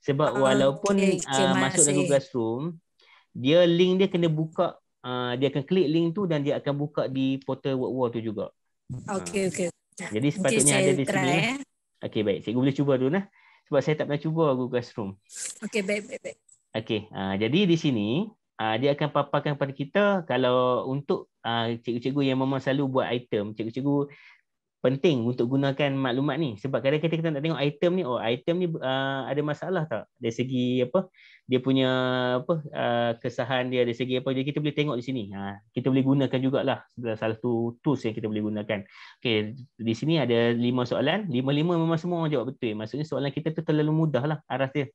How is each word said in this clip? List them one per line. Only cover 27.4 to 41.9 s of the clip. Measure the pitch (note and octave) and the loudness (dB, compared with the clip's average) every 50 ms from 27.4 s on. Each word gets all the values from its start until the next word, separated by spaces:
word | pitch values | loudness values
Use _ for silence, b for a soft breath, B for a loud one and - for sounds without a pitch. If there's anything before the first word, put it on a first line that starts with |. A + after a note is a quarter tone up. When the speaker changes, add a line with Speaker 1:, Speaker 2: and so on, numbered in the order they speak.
| C#3 | -2
Speaker 1:
tengok | E3 E3 B2 C#3 | -2 0 0 0
item | D3 D3 - - F3 F3 | -2 0 2 0 2 2
ni, | F#3 F3+ | 2 0
oh, | C3 B2 A2+ | -2 -2 -2
item | G2+ A2+ A#2+ C3 - - E3+ F3 | 0 0 0 0 0 -2 0 0
ni, | F#3 F3 D#3+ - - | 0 -2 -2 -2 -2
ah, | C3 C3 C3+ C3+ C3+ C3+ C3+ C3 A#2+ | -2 0 0 0 0 -2 -2 -2 -2
ada | C3+ C#3+ | -2 -2
masalah | D3 D3+ D3 - - D#3 F#3+ F3+ D#3 | -2 -2 -4 -4 -4 -4 -2 -2 -2
tak? | D#3 - G#2 G2 _ _ _ | -2 -4 -8 -8 _ _ _
Dari | A#2+ A#2 A#2 | -4 -4 -2
segi | - C3 C3 C3 B2+ B2 B2 B2 B2+ B2 | -2 -2 -2 0 0 0 2 2 2 0
apa? | B2 - F#3 F#3 - B B B B B B B | 2 0 -2 -2 -2 B B B B B B B
Dia | - B2+ B2+ B2+ | 0 0 2 2
punya | C3+ C3+ C3+ C3 B2+ C3 B2+ B2+ B2+ B2+ B2+ B2+ B2 B2 B2+ C3+ | 4 4 4 4 4 2 2 2 0 0 0 0 0 0 -2 0
apa, | - F3 D#3+ D3 C#3+ D3 | 0 -2 -2 -2 -6 -6
ah, | C#3 B2+ A#2+ A#2+ A#2+ A#2+ A#2 A#2 | -2 -2 0 0 0 0 0 -2
kesahan | A#2 - C3 A#2+ - B2+ A#2+ C3+ B2+ B2+ B2+ | -2 -6 -8 -6 -4 -4 -2 -2 -2 -2 0
dia, | B2+ B2+ B2 | 2 2 2
dari | A#2 A#2 | 2 0
segi | A#2 C3 B2+ B2+ B2+ | -2 -2 -2 -2 -2
apa? | B2+ C#3 C3+ | -2 -2 -2
Jadi | C3 C3 C#3+ | -2 -2 -2
kita | C#3+ D#3 | -2 -2
boleh | D3 D3+ C#3+ | -2 -2 0
tengok | - D3 D3+ C3+ A#2+ | 0 -2 0 -2 -4
di | B2 | -4
sini. | C#3 C3 C3 G#2+ G2+ G2+ G2 | -4 -6 -6 -6 -8 -8 -8
Ah, | G2 G2 G2+ G2+ _ _ | -8 -8 -10 -10 _ _
kita | _ C3 C3+ | _ -2 0
boleh | C#3 B2+ C3+ B2+ | 2 2 4 4
gunakan | C3+ C3+ C#3 C#3 B2+ - B2+ B2+ | 4 4 4 2 2 0 0 0
jugalah | C3 C3 B2 G2 C3+ B2 A2+ - _ _ - | 2 0 0 0 0 -2 -2 -6 _ _ -10
salah | - A#2 A2 A2 - A2 A2+ A2+ | -6 -6 -6 -2 -2 -4 -4 -2
satu | - B2 A#2+ A2+ A#2 A#2 A#2 _ | -2 -2 -2 0 -2 -4 -6 _
tools | _ D#3+ C#3 B2+ - | _ -2 -2 0 -2
yang | A2+ G#2+ | -4 -6
kita | A#2 G#2+ | -4 -6
boleh | G#2+ G#2+ G#2+ G#2+ | -4 -4 -2 -4
gunakan. | G#2+ G#2+ G#2 G#2 - A2 G2+ G2 B B B B B B B - | -4 -4 -4 -4 -4 -4 -4 -4 B B B B B B B -2
Okey, | B2+ A2+ G#2+ G#2+ G#2+ A#2+ C#3 | 0 0 0 0 -2 -6 -12
di | B2 - _ _ A2 A2+ A#2 | -16 -20 _ _ -2 -2 -2
sini | A#2 - D3 E3 E3 | 0 0 2 2 2
ada | C3+ A#2+ A#2+ A#2 A#2 A#2 | 4 4 4 4 4 4
lima | A#2 A#2 A#2+ B2 B2+ B2+ B2 | 2 2 2 2 2 0 0
soalan. | B2 B2+ - A#2+ C#3 D#3+ G3+ A3 F#3 | 0 0 0 0 0 0 0 -2 -2
Lima-lima | A#2+ B2 B2+ C3 C#3+ D3 D#3 F3 F3 E3 | -2 -2 0 0 0 2 2 2 2 2
memang | E3 D#3+ | 2 0